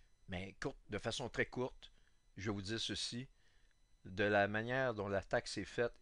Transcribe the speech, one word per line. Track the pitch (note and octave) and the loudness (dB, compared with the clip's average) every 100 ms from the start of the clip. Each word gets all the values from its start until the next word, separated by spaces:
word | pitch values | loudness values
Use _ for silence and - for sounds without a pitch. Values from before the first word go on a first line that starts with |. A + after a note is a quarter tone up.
| - - - | -20 -20 -6
Mais | F2+ G2 - | -6 -6 -4
courte, | C#3+ - - | -4 -4 -6
de | G#2 | -4
façon | A#2 A2+ A#2+ | -2 -2 -4
très | - A#2 | 0 0
courte, | - B2+ - - - - _ _ - | 0 -2 -4 -20 -20 -20 _ _ -6
je | G2 | -2
vais | |
vous | G2+ | -2
dire | G2 A2 | -2 -2
ceci. | - G2+ - A#2+ C3+ - - - - _ _ - | -2 -2 -4 -4 -10 -14 -20 -20 -20 _ _ -20
De | G2 F#2+ | -10 2
la | G#2 G#2 G2+ | 6 6 6
manière | G#2+ A#2 C3 C3 | 4 0 2 2
dont | G#2 G2+ | 0 0
l'attaque | G2 - B2 - | 0 2 0 0
s'est | - | -4
faite, | F#2+ - A#2+ - | -4 0 0 0